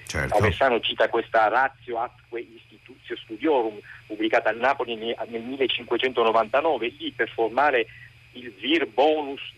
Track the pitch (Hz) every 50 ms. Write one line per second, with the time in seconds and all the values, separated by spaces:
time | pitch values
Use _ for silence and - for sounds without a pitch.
0 | - - - 85 71 - - 104 104 104 90 - 135 135 120 110 - - - -
1 | 117 110 - - 110 - - 113 110 104 104 123 135 135 - - - 123 120 113
2 | 120 123 - - - _ 120 117 120 117 113 117 - _ 107 104 - - 131 -
3 | - - 120 107 - - 110 107 - 160 151 131 113 110 104 104 - - - -
4 | - - - 104 110 110 117 117 - 113 107 117 120 135 139 - 127 117 117 110
5 | 110 117 120 - 113 107 117 113 113 120 131 139 135 117 - - 120 110 120 117
6 | 127 131 123 120 117 110 110 113 110 107 - 135 147 165 151 127 113 120 120 -
7 | 165 151 - - - - - - 113 110 113 127 143 151 135 120 113 - - -
8 | - - - - - - - 123 123 123 - - 123 127 160 165 - 110 - -
9 | 135 156 156 156 147 135 139 127 - - -